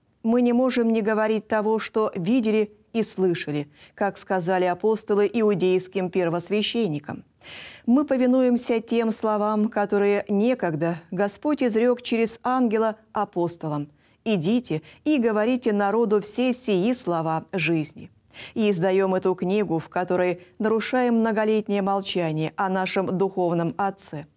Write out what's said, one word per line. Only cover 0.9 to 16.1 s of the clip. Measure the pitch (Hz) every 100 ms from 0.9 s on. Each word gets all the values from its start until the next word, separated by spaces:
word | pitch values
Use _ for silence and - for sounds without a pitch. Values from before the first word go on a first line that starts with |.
не | 226
говорить | 214 214 220 220 -
того, | 214 214 220
что | - 220 214 196
видели | 170 254 220 214 208 - _
и | 226
слышали, | 214 - 185 170 - 147 143 _ - -
как | 202 190
сказали | - 190 175 185 180
апостолы | 175 214 220 - 208 202
иудейским | 240 214 196 185 185 180 196 180
первосвященникам. | 190 170 170 - 208 208 233 208 147 - - - _ - - - - -
Мы | 254
повинуемся | 294 262 254 254 254 240 - 226
тем | 226 233 226
словам, | 220 220 214 208 214 214
которые | 208 208 202 202 202 -
некогда | 202 233 247 175 156 165 170 -
Господь | 185 202 - 302 294
изрек | 247 214 247 240
через | - 226 226 -
ангела | 247 262 240 214 220 214 _
апостолам: | 214 202 175 170 170 156 147 147 _ _ _ 226
'Идите | 202 156 240 240 156 - -
и | 294 302
говорите | 226 214 214 254 233
народу | 208 202 214 233